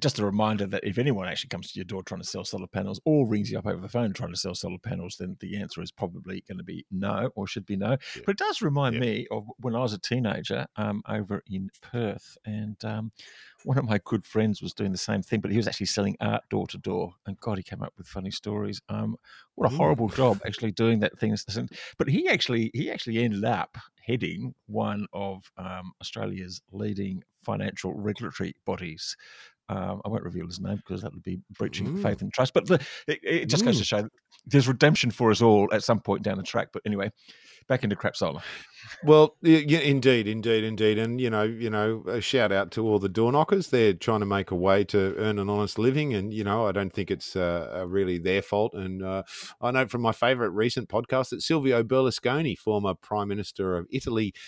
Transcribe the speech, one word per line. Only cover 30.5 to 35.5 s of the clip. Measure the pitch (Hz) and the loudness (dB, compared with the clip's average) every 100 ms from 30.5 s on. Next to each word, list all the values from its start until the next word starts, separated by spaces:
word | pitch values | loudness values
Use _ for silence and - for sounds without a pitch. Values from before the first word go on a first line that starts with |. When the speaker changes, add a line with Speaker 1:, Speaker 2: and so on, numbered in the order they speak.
| 90 | -8
Speaker 1:
name | 95 101 | -6 -6
because | - 95 | -6 -8
that | 98 | -8
would | 85 | -12
be | 90 92 - - | -10 -10 -12 -8
breaching | 101 - 104 185 | -6 -4 -4 -2
Speaker 2:
Mm. | |
Speaker 1:
faith | 202 - | -2 -2
and | 98 | -2
trust. | - 131 | 0 2
But | 175 196 | 0 2
the, | 170 143 - - | 0 0 -8 -6
it, | 151 | -4
it | - 160 127 | 0 0 2
just | 147 | 2
goes | 240 160 | 4 2
to | |
Speaker 2:
Mm. | 101 | 2
Speaker 1:
show | 104 107 - _ _ - | -2 -2 -10 _ _ 4
there's | 143 123 | 6 6
redemption | 123 147 151 123 | 6 6 6 2
for | - 113 | 4 4
us | 104 | 8
all | 117 | 8